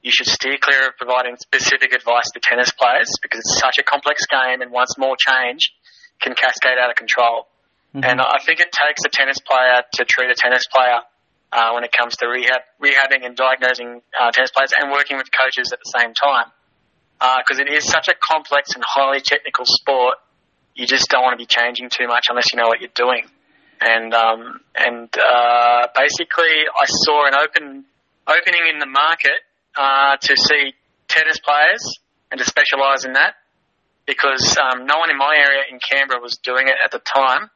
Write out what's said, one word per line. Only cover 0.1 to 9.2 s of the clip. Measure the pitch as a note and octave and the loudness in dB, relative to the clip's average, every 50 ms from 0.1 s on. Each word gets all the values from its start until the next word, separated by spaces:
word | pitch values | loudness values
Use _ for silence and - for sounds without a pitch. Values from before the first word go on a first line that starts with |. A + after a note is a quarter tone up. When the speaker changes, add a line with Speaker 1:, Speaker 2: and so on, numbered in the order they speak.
Speaker 1:
should | B2 C3 B2+ | -2 -2 0
steer | A#2+ - - - C3 C#3 C3+ | -2 -4 -4 -2 -4 -4 -2
clear | - C#3+ C#3 C3+ C3+ C3 | 0 2 2 2 2 0
of | - - | -4 -8
providing | B2+ A#2+ B2+ B2+ B2+ B2 B2 | -6 -2 -2 -2 -2 -2 -8
specific | - - _ - C3 - - C3+ - C3+ B2+ B2+ | -12 -8 _ -4 -2 0 0 0 0 0 0 0
advice | B2 - A#2+ A#2+ A#2+ A#2 - - | -2 0 2 2 2 0 -2 -8
to | A#2+ | -4
tennis | - - A#2 A#2+ B2 B2 | -2 0 0 2 0 -2
players | - - C3 B2 B2 C#3+ F3+ - - - | 0 2 2 2 4 2 0 -2 -4 -8
because | - - - A2+ | -6 -6 -8 -6
it's | A2+ - - - | -4 -2 -2 0
such | - C3 B2+ - | 0 0 0 0
a | |
complex | - - D3 C#3+ - D3 D3+ - - | 0 0 -2 0 0 -2 -2 -2 -2
game, | - - C3+ C3 B2+ B2+ B2+ | -2 0 0 0 0 -2 -4
and | B2 B2 | -6 -6
one | B2 B2 B2+ B2+ | -2 -2 -2 -2
small | - C#3 C3 C3+ C3 | -2 -2 -2 -2 0
change | - - C3+ C3 C3 B2+ B2 B2+ D#3 - - _ _ _ - _ _ _ - _ _ | 0 0 2 2 2 0 -2 -2 -2 -4 -4 _ _ _ -20 _ _ _ -20 _ _
can | - C3 B2+ | -8 -6 -2
cascade | - - C3 A#2+ - - B2+ B2+ B2+ | 0 0 0 0 0 0 0 2 2
out | B2 B2 | 0 0
of | A#2 | 0
control. | - A#2 A2+ - B2 A#2+ A#2 A#2 A2+ - _ _ _ _ _ _ _ _ _ _ | -4 -4 -2 0 2 2 2 2 -2 -6 _ _ _ _ _ _ _ _ _ _
Speaker 2:
Mm-hmm. | C#3 C3 | -4 0
Speaker 1:
And | B2+ B2+ - | 0 0 2
I | - - - - - | 2 2 0 0 0
think | - E3 D#3+ | 0 0 0
it | - - | -2 -2
takes | - - D3 D3 D3 - - | 0 0 0 0 0 -2 -6
a | D3+ | -4
tennis | - - | -2 0